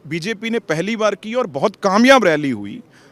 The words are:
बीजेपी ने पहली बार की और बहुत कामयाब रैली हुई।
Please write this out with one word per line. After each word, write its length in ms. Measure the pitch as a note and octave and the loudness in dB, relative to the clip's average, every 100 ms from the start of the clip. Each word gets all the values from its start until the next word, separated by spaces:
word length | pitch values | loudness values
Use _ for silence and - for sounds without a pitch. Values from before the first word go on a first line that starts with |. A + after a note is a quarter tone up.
| C#3 | -10
बीजेपी 440 | E3 F3+ G#3+ A3+ | -8 -6 -6 -6
ने 80 | A#3 | -4
पहली 380 | - D#3 G3 A3+ | -4 -4 -4 -2
बार 180 | G#3+ | -2
की 200 | G3 G#3+ | -4 -6
और 120 | B3 G#3+ | -6 -6
बहुत 300 | C3+ G3+ - | -2 -4 -2
कामयाब 480 | G3 G3+ B3+ C4+ | 0 4 6 6
रैली 260 | F#3+ D3+ C#3 | 6 2 0
हुई। 320 | G#2+ G2+ - - _ _ | -4 -8 -14 -18 _ _